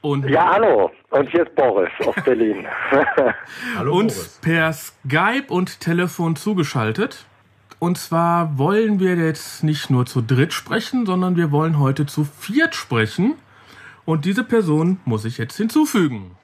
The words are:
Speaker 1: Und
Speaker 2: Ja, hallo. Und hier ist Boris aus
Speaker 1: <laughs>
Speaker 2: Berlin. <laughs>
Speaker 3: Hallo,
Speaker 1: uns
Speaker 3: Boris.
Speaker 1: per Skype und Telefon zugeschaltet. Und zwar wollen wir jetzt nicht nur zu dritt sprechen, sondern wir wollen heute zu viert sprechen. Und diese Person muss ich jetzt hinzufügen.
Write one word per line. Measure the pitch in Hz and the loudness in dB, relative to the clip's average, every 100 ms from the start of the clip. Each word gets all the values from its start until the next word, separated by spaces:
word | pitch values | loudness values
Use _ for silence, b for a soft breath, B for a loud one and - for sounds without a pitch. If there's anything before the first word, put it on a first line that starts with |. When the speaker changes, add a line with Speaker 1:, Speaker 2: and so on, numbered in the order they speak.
Speaker 1:
Und | 151 139 135 | -2 -2 2
Speaker 2:
Ja, | 151 147 | 4 4
hallo. | 190 220 117 90 - _ | 4 4 4 2 -4 _
Und | 139 143 | 0 2
hier | 170 165 | 0 2
ist | - | 2
Boris | 131 101 87 - - | 2 2 0 -2 -4
aus | - | 0
Speaker 1:
<laughs> | 139 | 0
Speaker 2:
Berlin. | 117 110 95 - - - | 2 2 0 -8 -8 0
<laughs> | 135 151 - 123 - - - 240 220 | 2 2 2 0 -2 -12 -12 -8 -4
Speaker 3:
Hallo, | 139 175 | 0 2
Speaker 1:
uns | 220 - | 0 -2
Speaker 3:
Boris. | - - | -12 -6
Speaker 1:
per | 165 165 160 | 0 0 0
Skype | 156 - _ 135 151 196 262 277 | -4 -12 _ -2 0 2 0 -2
und | 180 185 - | -2 -2 -4
Telefon | 170 170 180 - 165 160 | -2 0 0 -2 -2 -2
zugeschaltet. | 208 196 147 131 110 110 233 - - _ _ _ _ - | -2 0 0 0 -2 -2 -4 -6 -20 _ _ _ _ -4
Und | 175 180 | -2 -2
zwar | - 165 170 170 165 139 | -2 0 2 2 0 0
wollen | 147 208 220 202 | 2 2 2 2
wir | 185 175 | 2 2
jetzt | 160 151 - - | 0 -2 -10 -2
nicht | 156 147 - | -2 -2 0
nur | 127 123 | 0 2
zu | 123 | -2
dritt | 113 127 165 | 0 2 2
sprechen, | - - 214 - 254 214 | -2 -4 -4 -2 -2 0
sondern | 180 185 175 | 0 0 0
wir | 165 | 2
wollen | 147 160 151 | 2 2 2
heute | 135 135 143 | 2 0 -2
zu | - | -2
viert | 147 - - 240 330 - | -4 -6 -4 0 0 -2
sprechen. | - 117 110 - 214 320 B B B B B B - | -4 -2 0 0 0 -2 B B B B B B -4
Und | 160 160 | -2 0
diese | 190 | -2
Person | 226 226 175 151 170 185 - | 2 0 2 2 2 0 -2
muss | 110 110 | -2 -4
ich | 120 | -6
jetzt | 117 - | -8 -4
hinzufügen. | 220 311 302 208 156 113 92 87 | 0 2 2 2 0 -2 -14 -20